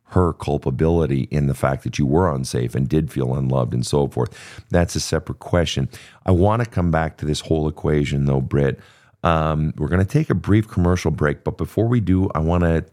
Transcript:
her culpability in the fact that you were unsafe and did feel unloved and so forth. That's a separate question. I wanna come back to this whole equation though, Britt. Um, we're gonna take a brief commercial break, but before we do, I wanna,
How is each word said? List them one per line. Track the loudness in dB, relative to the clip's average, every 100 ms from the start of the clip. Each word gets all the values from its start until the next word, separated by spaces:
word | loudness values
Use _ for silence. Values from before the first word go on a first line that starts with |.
| _
her | 0 2
culpability | 0 -4 -2 -2 0 2 2 2 0 -2
in | 0 0
the |
fact | 0 0 -2
that | -4 -2
you | 2
were | 4 2
unsafe | 0 -4 -4 -2
and | -2 0
did | 0 0
feel | -2 -2 -2
unloved | 0 0 0 -2
and | 0
so | 0 0
forth. | -2 -4 -6 -20 -20 -2
That's | 0 2 -2
a |
separate | -4 -4 -4 -10
question. | -2 0 0 -2 -4 -6 -20 -6 0
I |
wanna | 4 4 2 -2
come | -2 0
back | 0 -2 -4
to | -4
this | -4
whole | -2 -2 -2
equation | -2 0 0 0 0 0
though, | 0
Britt. | 0 0 0 -2 -10 _ _ _
Um, | 0 2 0 0 -2 -2
we're | 0
gonna | 0 2
take | 0 0
a |
brief | -2 2 2 2
commercial | 0 2 2 0
break, | 0 0 -2
but | -6 -6
before | -4 -2 0
we | 0
do, | 2 2 0
I | 0
wanna, | 0 2 2 0 -4